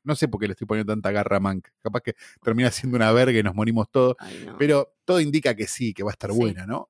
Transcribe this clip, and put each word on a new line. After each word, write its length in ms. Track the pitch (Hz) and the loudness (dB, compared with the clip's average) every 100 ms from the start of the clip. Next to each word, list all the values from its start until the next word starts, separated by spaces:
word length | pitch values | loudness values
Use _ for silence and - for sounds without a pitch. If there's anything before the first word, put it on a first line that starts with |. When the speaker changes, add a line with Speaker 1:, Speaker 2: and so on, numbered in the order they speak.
Speaker 1:
no 120 | 143 | -4
sé 120 | 147 139 | -2 -2
por 120 | 101 | -2
qué 60 | 107 | -4
le 60 | |
estoy 140 | 92 101 | -4 -4
poniendo 260 | 107 104 | -2 -2
tanta 180 | 107 98 | -2 -2
garra 260 | 104 101 98 | -2 0 0
a 20 | |
Mank, 280 | 98 95 - _ | 0 -4 -8 _
capaz 200 | 107 117 | -6 -6
que 140 | - - - _ | -8 -10 -12 _
termina 280 | 120 113 123 | -2 2 2
siendo 240 | - 131 123 | 0 -2 2
una 140 | 110 | 4
verga 260 | 117 127 117 | 6 4 2
y 40 | |
nos 120 | 101 | 0
morimos 340 | 98 113 113 107 | 0 0 0 0
todos, 240 | 135 127 123 | 2 2 0
Speaker 2:
Ay, 220 | 92 92 | -8 -16
no. 180 | - - | -10 -2
Speaker 1:
pero 380 | 147 143 - _ | 2 2 0 _
todo 140 | - 180 | 0 2
indica 340 | 147 151 131 | 2 2 0
que 120 | 107 104 | -2 -4
sí, 260 | - 117 | -4 -4
que 100 | 98 | -4
va 80 | 104 | -6
a 20 | |
estar 180 | - 98 | -6 -2
Speaker 2:
Sí. 60 | 110 | 0
Speaker 1:
buena, 280 | 113 92 | 0 -2
¿no? 240 | 95 135 | -8 -8